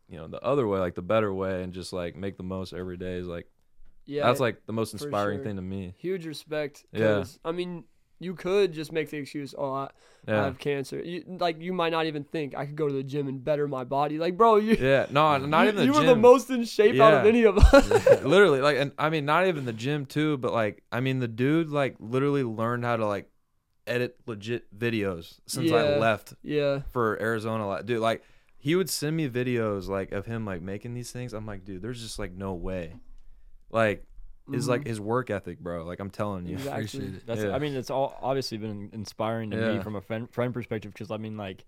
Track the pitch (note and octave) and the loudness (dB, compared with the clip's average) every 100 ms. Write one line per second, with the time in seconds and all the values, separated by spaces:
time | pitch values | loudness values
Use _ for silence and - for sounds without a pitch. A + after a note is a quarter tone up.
0 | _ E2 D#2+ F2 - C#3+ G#2+ F#2+ F2+ F2+ | _ -16 -14 -6 -2 0 0 0 -2 -4
1 | F2+ A2 G#2+ F#2+ F#2+ F#2 F#2 F2+ F2 F2+ | 0 0 2 -2 -4 -4 -6 -10 -10 -8
2 | F2 D#2+ G2 F2+ F#2 F#2+ F2+ F2 F#2 F2+ | -8 -8 -10 -8 -8 -8 -8 -10 -10 -8
3 | F#2 F2+ F2+ E2+ - _ _ - - - | -8 -8 -8 -10 -14 _ _ -20 -20 -20
4 | - C#3+ A2+ C#3 A#2+ F#2 - A2+ G#2+ G#2 | -10 0 2 4 0 -2 -6 -4 -4 -6
5 | D3 G#2 G2+ G2+ G#2+ G2 F#2 G2 F2+ - | -4 -2 0 -2 -6 -8 -8 -8 -10 -10
6 | F3 F#3 D#3+ D3 - D3+ C#3+ - _ G#2+ | -8 -8 -8 -14 -8 -6 -6 -10 _ 0
7 | A2 G#2 - - E3 E3+ F3+ E3+ - _ | 2 2 -4 -8 -8 -6 -6 -10 -16 _
8 | _ _ E3+ E3 F3+ G3+ F#3+ D#3 D3+ E3 | _ _ -12 -8 -2 2 0 -2 -6 -6
9 | D3+ D3+ C3+ D3 C3+ - C#3 C3+ C3+ - | -4 -8 -8 -10 -10 -6 -6 -4 -8 -14
10 | _ _ - G#2+ C#3 C3 C#3+ C#3 C#3 C#3 | _ _ -2 0 0 -2 -4 -4 -6 -8
11 | D3+ F3 - F#3 F3 D#3+ F3 F3+ E3 D#3+ | -8 -10 -12 -4 -4 -4 -6 -2 0 0
12 | D#3+ D3 C#3+ E3+ C#3 B2 C#3+ D3+ D3 C#3 | -2 -4 -6 -6 -6 -6 -8 -4 -2 -2
13 | C3+ D3 C#3 C3+ C3 D3 C#3+ C3 B2 C3+ | -4 -4 -4 -4 -2 0 0 -4 -2 0
14 | D3 D#3 E3+ F3+ A3+ G#3 G#3+ A3 C3 C3+ | 0 0 -2 4 6 8 6 4 6 4
15 | - C#3 D#3 C#3 C#3+ D#3+ G3+ G3+ B3+ D4+ | 4 4 4 4 2 4 4 4 4 6
16 | C4 A3+ A#3+ C4 - B3+ A#3 - G#3+ - | 6 10 10 10 6 -2 0 4 6 8
17 | A3 C#3 G#3 A#3+ A3 G3 - C#4 - D#4 | 8 10 6 6 6 10 10 10 8 4
18 | - - C#3 F#3 F#3+ C3+ C#3+ C3 C#3 - | 6 4 6 6 8 6 2 2 -2 -2
19 | D3+ D#3+ C#3+ E3 F#3+ D3+ B2 A2 B2+ D3 | -2 0 2 2 2 0 -4 -4 -4 -4
20 | C3 D3 D3+ C#3+ A#2+ A2+ G#2+ - _ A#2+ | -2 -2 0 0 0 0 0 -4 _ -4
21 | C3 C3 A#2 A2+ C3 D#3+ D#3 D3 C3 - | -2 -2 -4 0 2 2 0 -2 -2 -6
22 | A2 B2+ C#3+ C#3 A#2+ A2 A2+ A#2+ A#2+ A2+ | -4 0 0 0 -2 -2 -2 -2 -2 0
23 | G#2+ G2 - _ _ _ _ _ - B2 | 0 -2 -6 _ _ _ _ _ -6 -4
24 | B2 - B2 G#2 G#2+ A#2+ - G2+ A#2 A2+ | -4 -6 -12 -10 -8 -8 -10 -6 -2 0
25 | G2 E2+ E2+ - - - D#3+ D#3+ D3 C#3+ | -2 -4 -12 -20 -10 -2 2 2 2 2
26 | A2+ G#2 - - - D3 C#3+ C#3+ - B2 | 2 0 -6 -16 -4 -2 0 -2 -4 -2
27 | A2+ G2+ A2 A2+ A2 A2+ G2+ E2+ G#2 A#2 | 0 0 -2 -4 -4 -4 -4 -6 -4 0
28 | A2+ A2 - - _ - C#3 F3+ F3+ - | 0 -2 -8 -20 _ -8 -2 0 0 -4
29 | D3 D#3+ D3 A#2+ B2+ A#2+ A2 G2+ F#2 G2 | -4 -2 -2 -2 -2 -2 -2 -4 -4 -4
30 | F#2 G2 A2+ A2+ G#2+ F#2 F#2+ G#2 A#2+ A#2+ | -4 -8 -6 -8 -6 -8 -8 -10 -10 -12
31 | A#2 B2 B2 G#2+ A2 G2+ F#2+ F#2 A2 A#2+ | -12 -12 -10 -10 -10 -12 -12 -10 -10 -10
32 | A2+ - F#2+ F#2 G2 F2 F2+ F#2 D#2+ E2+ | -12 -10 -10 -8 -8 -6 -6 -6 -8 -12
33 | - - - - - - - A2+ A2 F#2+ | -18 -18 -18 -20 -20 -20 -4 0 2 0
34 | - - - - - C3+ A#2+ B2 C3+ G#2+ | -8 -16 -16 -16 -8 -4 0 -2 -2 -6
35 | G#2 B2 B2 G2+ F2+ D#2 E2+ E2+ E2+ F2+ | -2 -2 -2 -6 -6 -10 -8 -8 -8 -10
36 | G2 - G#2 F#2+ F2 C#3+ C#3 C#3+ G#2 C3+ | -10 -6 -6 -6 -8 -8 -6 -8 -8 -10
37 | C3 F#2 A2+ A2+ G#2 C3+ D3 C3+ - C3+ | -10 -12 -8 -4 -2 -2 -4 -6 -4 -2
38 | C3+ - B2 C3+ - A2 A2 G#2 G2+ A2 | -4 -4 -4 -4 -4 -8 -8 -10 -12 -12
39 | G2+ - A2 A2+ A2 A2 A2+ G#2 G#2 G2+ | -12 -6 -4 -4 -4 -2 -2 -2 -6 -10
40 | - A2+ B2 - B2 A#2+ G#2+ A2 G#2 - | -8 -8 -8 -4 -4 -6 -8 -8 -10 -14
41 | G#2+ A2 A2 A2 G2 F#2+ | -10 -10 -8 -10 -10 -12